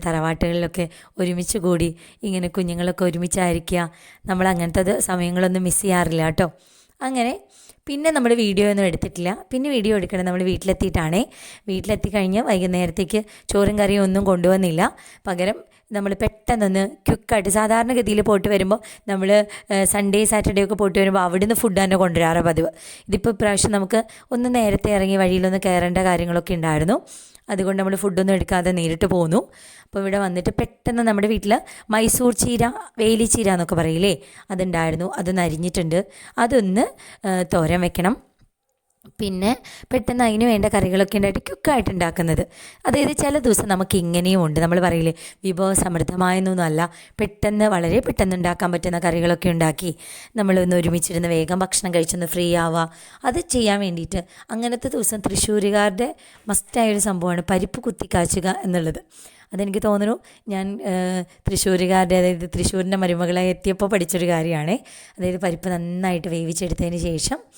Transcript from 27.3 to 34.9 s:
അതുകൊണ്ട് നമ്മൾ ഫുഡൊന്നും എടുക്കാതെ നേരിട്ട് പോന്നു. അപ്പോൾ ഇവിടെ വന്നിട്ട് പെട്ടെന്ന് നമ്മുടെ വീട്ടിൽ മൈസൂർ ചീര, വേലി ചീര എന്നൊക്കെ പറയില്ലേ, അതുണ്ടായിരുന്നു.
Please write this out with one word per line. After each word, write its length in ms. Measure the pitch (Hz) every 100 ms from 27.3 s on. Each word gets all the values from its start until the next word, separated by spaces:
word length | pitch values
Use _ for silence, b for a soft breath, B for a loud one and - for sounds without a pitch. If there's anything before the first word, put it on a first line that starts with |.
| B -
അതുകൊണ്ട് 340 | 196 190 196
നമ്മൾ 120 | 190 190
ഫുഡൊന്നും 380 | 202 180 190
എടുക്കാതെ 380 | 190 - 185 175
നേരിട്ട് 340 | 180 165 165 196
പോന്നു. 320 | 180 160 196 - B B B
അപ്പോൾ 160 | B 202
ഇവിടെ 180 | 196 202
വന്നിട്ട് 320 | 190 180 180
പെട്ടെന്ന് 540 | - 233 _ - 233
നമ്മുടെ 240 | 226 202 208
വീട്ടിൽ 340 | 214 208 240 - B -
മൈസൂർ 440 | 220 220 - 247
ചീര, 380 | - 247 240 240 403 - -
വേലി 280 | 220 226 226
ചീര 260 | 240 202
എന്നൊക്കെ 240 | 180 170 170
പറയില്ലേ, 420 | 160 165 196 170 B B B
അതുണ്ടായിരുന്നു. 600 | 185 185 170 165